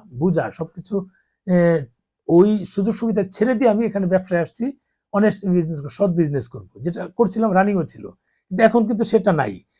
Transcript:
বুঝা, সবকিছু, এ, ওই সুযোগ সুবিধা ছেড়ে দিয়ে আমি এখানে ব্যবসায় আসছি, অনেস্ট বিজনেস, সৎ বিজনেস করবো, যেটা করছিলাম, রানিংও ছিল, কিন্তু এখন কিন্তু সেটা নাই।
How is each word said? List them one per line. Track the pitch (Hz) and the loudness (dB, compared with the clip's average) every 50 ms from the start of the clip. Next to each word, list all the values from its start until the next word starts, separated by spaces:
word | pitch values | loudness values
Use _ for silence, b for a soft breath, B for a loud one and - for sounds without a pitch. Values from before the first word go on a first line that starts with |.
| - - | -12 -16
বুঝা, | 123 123 151 190 170 160 - - | -8 -2 -2 0 0 0 -2 -4
সবকিছু, | - - 165 - _ 175 - - 214 196 185 b b b b b b b _ 190 | -8 -10 -12 -12 _ -18 -12 -6 -6 -6 -6 b b b b b b b _ 0
এ, | 180 175 175 170 170 160 139 - _ _ _ _ _ _ _ - | 2 2 4 4 2 0 -2 -6 _ _ _ _ _ _ _ 4
ওই | 165 170 190 208 214 208 180 | 6 6 6 6 4 0 -4
সুযোগ | - - 202 190 220 220 | -6 -4 -2 -2 -2 -2
সুবিধা | - 233 226 202 208 190 190 | -2 -2 -2 -2 -2 -4 -4
ছেড়ে | - - 220 254 254 | -2 -2 0 0 0
দিয়ে | 208 262 233 | 2 2 2
আমি | 208 214 233 | 2 2 -2
এখানে | 208 - 202 190 | -2 -2 -2 -2
ব্যবসায় | 175 185 185 185 - 180 170 | 0 0 0 0 -2 -2 -2
আসছি, | 165 - - - 226 269 277 - _ _ _ _ _ _ - | -2 -4 -6 -6 -8 -8 -8 -10 _ _ _ _ _ _ 0
অনেস্ট | 202 208 214 208 208 - | 2 2 2 2 0 -2
বিজনেস, | 190 180 180 165 160 165 147 143 147 | 0 0 0 0 -2 -6 -8 -10 -12
সৎ | - - 202 202 | -4 -2 -2 0
বিজনেস | 170 170 165 147 143 135 117 - | 2 0 0 0 0 -4 -6 -6
করবো, | - 113 98 - _ 98 | -12 -16 -18 -18 _ -8
যেটা | 123 170 170 - 180 170 | -8 -8 -6 -6 -10 -10
করছিলাম, | - - 233 202 - 226 226 220 185 | -2 0 0 0 2 0 0 2 2
রানিংও | 185 196 208 202 190 156 | 2 2 2 0 -2 -4
ছিল, | 117 - - - - - _ _ _ _ _ _ _ | -4 -8 -16 -18 -18 -18 _ _ _ _ _ _ _
কিন্তু | 185 196 226 | 0 2 4
এখন | 220 226 233 226 208 | 4 4 4 2 2
কিন্তু | 240 196 233 | 0 -2 0
সেটা | - - 214 180 202 | 2 2 2 2 2
নাই। | 170 151 131 107 98 - - _ _ | 2 2 0 -2 -4 -10 -16 _ _